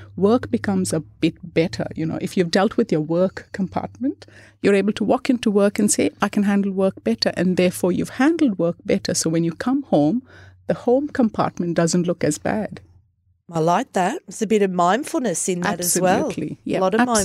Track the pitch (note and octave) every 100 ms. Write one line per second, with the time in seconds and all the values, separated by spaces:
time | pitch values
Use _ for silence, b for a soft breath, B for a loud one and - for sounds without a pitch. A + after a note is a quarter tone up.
0 | B B G3 B3 - A3+ - F#3+ F#3 D#3+
1 | - - E3 E3 E3+ D#3+ D#3+ - D#3 -
2 | D#3+ - F#3 - E3+ G3+ G3+ - A3+ E3
3 | D#3 E3+ F#3 - - - F#3+ - - -
4 | B3+ G4+ - B B B F#3+ G3+ G3 -
5 | G3+ B3+ - B3 A#3 G3+ G3+ G3+ G#3 -
6 | - - G3+ G#3 G3+ G3+ G3 F#3+ F#3+ -
7 | - A3+ F#3+ - F#3 F3+ F3+ - F#3 F3+
8 | - - C4+ E4+ C#4+ F#3 E3+ E3+ - G3
9 | - E3+ E3 E3 E3 D#3+ - C#4+ - D#3+
10 | D3 A#3 - B B B - - - B3+
11 | D4 - A3+ - E3+ - F3 E3 E3+ F3+
12 | F3 E3+ D3+ D3 - G#3 G3+ - - _
13 | _ _ _ _ - E3+ D#3+ F3+ C4+ G3+
14 | F#3 D#4 - F3+ G#3 G#3+ G3 F3+ F3 G#3+
15 | D#4 E4 A#3 E3 - F3+ F3+ F3 F3 F3
16 | F3+ G#3+ D4 - - - - E3+ F#3 G#3+
17 | B3 A3+